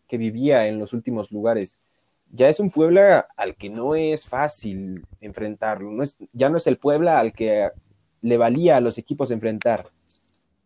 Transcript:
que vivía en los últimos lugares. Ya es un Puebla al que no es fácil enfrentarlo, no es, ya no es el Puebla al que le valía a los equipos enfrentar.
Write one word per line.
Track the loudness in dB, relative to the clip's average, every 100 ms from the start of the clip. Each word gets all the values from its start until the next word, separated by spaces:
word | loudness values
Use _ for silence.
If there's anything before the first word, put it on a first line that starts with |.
| -10
que | -6
vivía | -4 -2 2 2 2
en | -2
los | -6
últimos | -6 -6 -6 -6
lugares. | -4 -2 -2 -4 _ _ _ _ _ _
Ya | 2 4
es | 4
un | 0
Puebla | 2 4 6 8 6 2 -6
al | -8 -8
que | -12
no | -8 -4 -2
es | -2 -4 -6
fácil | -4 -4 -6 -10 -10 -12 -14 -18 -20
enfrentarlo, | -16 -10 -10 -6 -6 -6 -8
no | -8
es, | -8 -10 -12
ya | -2 0
no | 0
es | 0
el | -2
Puebla | 0 0 2 2
al | 0
que | -2 -2 0 -2 -6 _ _ _ _
le | 0 2
valía | 2 2 4 4
a |
los | 2 -4
equipos | -8 -6 -4
enfrentar. | -4 -4 -2 -2 -2 -4 _ _ _ _ _ _ _